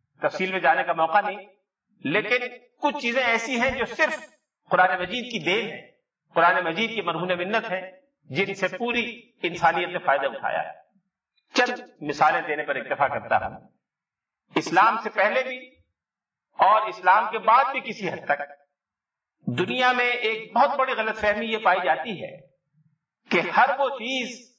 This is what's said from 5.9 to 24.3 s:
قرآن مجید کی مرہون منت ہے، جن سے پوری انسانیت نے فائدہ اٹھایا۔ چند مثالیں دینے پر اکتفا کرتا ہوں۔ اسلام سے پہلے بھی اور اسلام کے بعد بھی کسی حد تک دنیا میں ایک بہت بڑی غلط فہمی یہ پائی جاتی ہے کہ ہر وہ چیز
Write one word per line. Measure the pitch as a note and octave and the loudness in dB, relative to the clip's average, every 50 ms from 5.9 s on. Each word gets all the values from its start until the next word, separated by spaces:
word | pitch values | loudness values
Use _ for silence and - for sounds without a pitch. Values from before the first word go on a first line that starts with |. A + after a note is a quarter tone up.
| _ _ _ _ _ _ _ _ - | _ _ _ _ _ _ _ _ 2
قرآن | E3 E3+ F3 F#3 F#3 F3+ | 4 4 4 4 2 0
مجید | E3 E3 F#3+ A3+ A3 A3+ | -2 -2 -2 -2 -2 -4
کی | G#3+ | -4
مرہون | E3+ F3 E3 D#3+ F3+ F3+ F3+ F3 | -4 -4 -4 -2 -2 -2 -2 -2
منت | F3+ F#3+ A3 A3 A3+ A3 | -2 -2 -2 -2 -2 -4
ہے، | F3+ F#3+ F#3 F#3 - - _ _ _ _ _ - | -6 -8 -8 -12 -16 -20 _ _ _ _ _ -6
جن | B2 D#3+ G3 G3 F#3+ | -4 -2 -2 -2 -2
سے | G3 F#3+ F3+ F#3 | -2 -4 -4 -2
پوری | F#3 A#3 A#3+ A#3+ A#3+ G#3+ - - - - _ _ _ | -4 -4 -2 -2 -2 -4 -4 -8 -14 -18 _ _ _
انسانیت | - E3+ E3+ - D#3+ E3 E3+ F3 F3 D#3 | -6 -6 -2 2 2 2 2 2 0 -2
نے | - - - | -4 -2 0
فائدہ | C#3 C#3+ C#3+ C#3 | 0 0 2 0
اٹھایا۔ | C3 A#2+ C3+ - - - D#2+ D#2 D#2+ D#2 - _ _ _ _ _ _ _ _ _ _ _ _ _ _ - | -2 -4 -4 -4 -4 -2 -2 -4 -6 -10 -16 _ _ _ _ _ _ _ _ _ _ _ _ _ _ 0
چند | B3+ B3 B3 B3 - - - _ - | 0 0 0 -2 -6 -12 -16 _ -10
مثالیں | D#3 D3 C#3 - D#3+ D#3 E3 E3+ | -8 -6 0 4 4 4 4 2
دینے | D#3+ D#3+ D3 D3+ D3 | 0 -2 -4 -4 -2
پر | C#3+ C3+ | -4 -4
اکتفا | C3 A#2+ C3 C3 C3 C#3+ B2+ | -4 -4 -4 -2 0 0 0
کرتا | C3+ A2+ G2 - A#2+ - | 0 -4 -2 0 0 0
ہوں۔ | A#2 - - - - _ _ _ _ _ _ _ _ _ _ _ _ _ _ _ _ _ - | 0 -4 -10 -14 -20 _ _ _ _ _ _ _ _ _ _ _ _ _ _ _ _ _ -4
اسلام | D#3+ D3 - E3 F3+ G#3 A3+ A3 A#3 | -4 -2 2 4 4 6 6 4 0
سے | A3+ G#3 - | -4 -4 0
پہلے | G#3+ F#3+ G#3+ A#3 C4 | 0 0 2 2 0
بھی | B3+ C4 - - - - _ _ _ _ _ _ _ _ _ _ _ _ _ _ _ _ _ - | -2 -4 -8 -12 -14 -18 _ _ _ _ _ _ _ _ _ _ _ _ _ _ _ _ _ 2
اور | E3+ F#3+ G#3+ A3 G#3+ G#3+ | 4 6 6 4 2 -2
اسلام | - - F#3 F#3 F#3+ A3 A3 A3 | -6 0 4 4 6 6 4 0
کے | A3+ A3 | -4 0
بعد | F#3+ A3 A3+ A#3+ - - | 4 6 6 6 4 2
بھی | C4+ B3 | -2 -6
کسی | - A#3+ G3+ A3+ F#3 D#3+ | -8 -8 -8 -8 -6 -6
حد | - - - | -6 -4 -2
تک | - C#3+ - C#3+ C#3+ C#3+ - _ _ _ _ _ _ _ _ _ _ _ _ _ _ _ _ _ | -2 -2 -2 -4 -8 -14 -20 _ _ _ _ _ _ _ _ _ _ _ _ _ _ _ _ _
دنیا | - A#2+ D3 F#3 G#3+ B3 B3+ B3+ B3+ | -4 -2 -2 -2 -2 0 2 2 2
میں | B3 A#3+ B3 A#3+ A#3+ A#3+ | 2 2 0 0 -2 -2
ایک | A#3+ A3 A3 A3 A3 F3 - | -2 -4 -4 -4 -6 -2 2
بہت | A#3 C4+ C4 C#4 C4+ | 2 2 4 2 0
بڑی | C4 B3+ | 0 0
غلط | B3 A3+ A3 A3 G#3+ G#3+ | -2 -2 -2 -4 -2 0
فہمی | G#3 G#3 G3+ G#3 A#3 | 0 0 0 0 -2
یہ | A3 A3 G#3+ A3 | -4 -4 0 2
پائی | - F#3 G3 F3+ | 2 2 4 2
جاتی | E3 E3 D#3+ - - F#3+ D3 | 0 0 0 -2 -6 -8 -8
ہے | - - - - - _ _ _ _ _ _ _ _ _ _ _ _ _ _ _ _ - | -10 -12 -14 -16 -20 _ _ _ _ _ _ _ _ _ _ _ _ _ _ _ _ -2
کہ | - E3+ D#3+ F3 - | 0 0 0 2 4
ہر | G#3 B3 C#4+ C4+ - | 4 4 4 4 2
وہ | C#4 C#4 C#4 | 0 0 -2
چیز | C4 A3 B3+ C4+ C4 B3 B3+ | -4 -6 -4 -4 -4 -4 -6